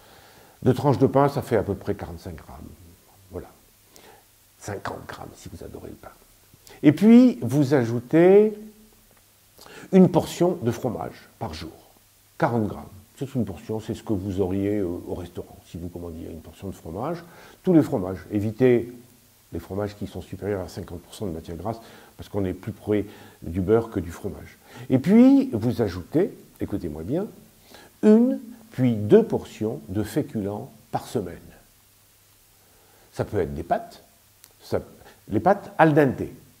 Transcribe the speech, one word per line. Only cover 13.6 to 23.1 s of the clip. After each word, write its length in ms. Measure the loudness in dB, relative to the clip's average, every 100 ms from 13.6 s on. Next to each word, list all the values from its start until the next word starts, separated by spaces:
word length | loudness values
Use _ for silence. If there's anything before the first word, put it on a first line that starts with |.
| -8 -8
c'est 140 | -6
ce 80 | -8
que 100 | -6
vous 280 | -4 -4 -2
auriez, 340 | -2 -2 -2 -2
euh, 120 | -4 -6 -8
au 60 |
restaurant, 420 | -10 -10 -14 -16 -20 -18
si 120 | -14
vous 100 | -12
commandiez 400 | -12 -14 -12 -14
une 100 | -16
portion 260 | -18 -14 -14
de 60 |
fromage. 500 | -12 -12 -8 -8 -8 -14 -20 -20 -6
Tous 100 | 4
les 100 | 4
fromages, 440 | 4 0 -4 -8 -6
évitez 640 | -4 -2 2 4 4 0 -12 -20 _ _ _ _
les 40 | -12
fromages 380 | -8 -6 -6 -8
qui 100 | -12
sont 140 | -12
supérieurs 420 | -14 -10 -6 -6
à 60 | -8
cinquante 320 | -12 -14 -16
pour 140 | -18
cent 120 | -12 -10
de 40 |
matière 260 | -10 -12 -10
grasse, 220 | -10 -10 -14 -20 -20 -20
parce 100 | -10
qu'on 160 | -6
est 80 | -4
plus 200 | -6 -10
près 340 | -8 -2 -2 -2